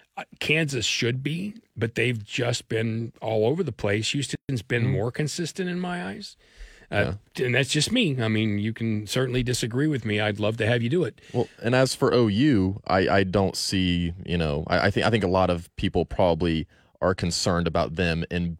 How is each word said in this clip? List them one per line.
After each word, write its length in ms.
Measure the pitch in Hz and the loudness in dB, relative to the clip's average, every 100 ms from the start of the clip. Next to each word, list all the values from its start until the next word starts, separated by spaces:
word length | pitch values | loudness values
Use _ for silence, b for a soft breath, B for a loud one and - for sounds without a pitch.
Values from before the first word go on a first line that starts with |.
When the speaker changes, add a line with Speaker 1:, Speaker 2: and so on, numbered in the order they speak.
| b - | b -16
Speaker 1:
Uh, 60 | - - | -16 -8
Kansas 460 | - 156 156 131 104 | 0 0 0 -2 -2
should 380 | - 117 131 | 0 -2 -2
be, 300 | 143 165 202 - _ - | -4 -6 -8 -10 _ -6
but 200 | 113 117 | -4 0
they've 260 | 120 117 | -2 -2
just 440 | 101 - 120 120 - | -6 -4 -2 -4 -4
been 460 | 110 113 113 117 - | -2 -2 -4 -8 -8
all 240 | 113 110 110 | -2 2 2
over 180 | 165 | 0
the 80 | 156 | -4
place. 400 | 110 104 104 110 | -4 -2 0 -2
Houston's 500 | 143 135 - - 127 | -4 -4 -8 -6 -6
been 220 | - 120 | -2 0
Speaker 2:
Mm-hmm. 80 | 127 | 2
Speaker 1:
more 200 | 131 120 | 0 -2
consistent 580 | - 151 - 160 - 180 | -4 -4 -4 -6 -6 -6
in 100 | 180 | -4
my 260 | 180 175 185 | -6 -6 -8
eyes. 300 | 214 202 - B B B B B | -10 -14 -18 B B B B B
Uh, 220 | 101 - 104 - - | -2 0 -4 -10 -4
Speaker 2:
Yeah. 80 | 123 | 0
Speaker 1:
and 100 | 123 | 2
that's 140 | 135 | 2
just 220 | 151 - | 0 2
me. 280 | 240 190 127 | 2 2 0
I 60 | 110 | 0
mean, 320 | 110 110 104 | 0 0 0
you 140 | 107 | -2
can 340 | 113 113 107 104 | -2 -2 -2 -2
certainly 340 | 127 131 123 | -2 0 0
disagree 440 | 120 120 120 123 156 | -2 -2 -2 0 0
with 160 | 139 107 | 0 -2
me. 140 | 104 | 0
I'd 200 | 107 104 | 0 0
love 180 | 104 113 | 0 0
to 80 | 110 | 0
have 140 | 120 | 2
you 80 | 117 | 2
do 140 | 175 131 | 0 0
it. 160 | - B | -4 B
Speaker 2:
Well, 140 | 120 113 B | -2 -2 B
and 120 | 117 127 | 0 2
as 200 | 131 - | 2 2
for 180 | 131 | 2
O 140 | 123 113 | 4 4
U, 540 | 101 151 107 92 101 - | 4 4 4 2 -2 0
I, 200 | 95 90 | 2 4
I 160 | 98 | 2
don't 320 | 95 101 95 - | 2 2 0 -2
see, 580 | - 98 92 87 85 90 - | -2 0 2 2 -2 -4 -4
you 120 | 87 | -2
know, 280 | 80 73 - | 0 -2 0
I, 200 | 87 - | 2 2
I 40 | |
think, 140 | 120 95 | 2 2
I 40 | |
think 140 | 110 | 2
a 40 | 92 | 2
lot 200 | 92 90 | 4 2
of 240 | 87 85 - | 0 -4 -6
people 280 | 95 87 80 | -2 0 -2
probably 600 | - 92 80 85 80 76 b b b | 2 2 4 0 0 -4 b b b
are 140 | 90 | -2
concerned 540 | 90 87 - - 87 82 | 0 -2 -2 0 0 0
about 280 | 85 - 80 | 0 -2 0
them 300 | 87 82 80 | 0 0 -2
in 260 | 87 85 82 | -4 -4 -4